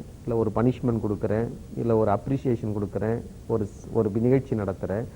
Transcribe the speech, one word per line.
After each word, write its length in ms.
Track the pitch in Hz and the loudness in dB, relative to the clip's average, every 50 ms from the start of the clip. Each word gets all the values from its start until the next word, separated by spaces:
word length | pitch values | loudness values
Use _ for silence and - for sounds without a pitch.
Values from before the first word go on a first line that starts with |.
| 151 - - - - | -6 -12 -16 -10 -6
இல்ல 120 | 120 120 113 | -2 0 0
ஒரு 120 | 110 107 101 | 0 2 2
பனிஷ்மெண்ட் 480 | 110 113 127 123 - - 123 117 110 110 | 4 4 4 2 2 0 0 0 0 0
கொடுக்குறேன், 420 | 104 104 92 - 98 104 110 117 120 - - - - - | -2 -2 -2 0 0 0 0 0 -2 -6 -10 -12 -10 -6
இல்ல 200 | - 117 113 113 | -2 0 2 4
ஒரு 140 | 110 110 104 | 4 4 4
அப்ரிசியேஷன் 640 | 98 101 - 131 139 131 - 135 120 113 113 107 104 | 2 2 2 0 -2 0 2 0 0 0 0 -2 -2
கொடுக்குறேன், 440 | 107 101 95 - 101 107 110 113 120 - - - - - - | -2 -4 -4 -2 -2 -2 0 -2 -2 -4 -8 -14 -12 -4 -2
ஒரு 160 | 113 110 107 | 0 0 0
ஸ்-, 280 | - - - - - - | -2 -6 -10 -12 -2 2
ஒரு 180 | 117 107 107 95 | 2 2 2 2
நிகழ்ச்சி 420 | 113 113 123 131 139 131 - - | 2 4 6 4 4 4 0 -2
நடத்துறேன், 480 | 110 101 95 92 - - 87 95 110 127 - - | -2 0 -2 -2 -4 -4 -4 -2 -4 -4 -6 -10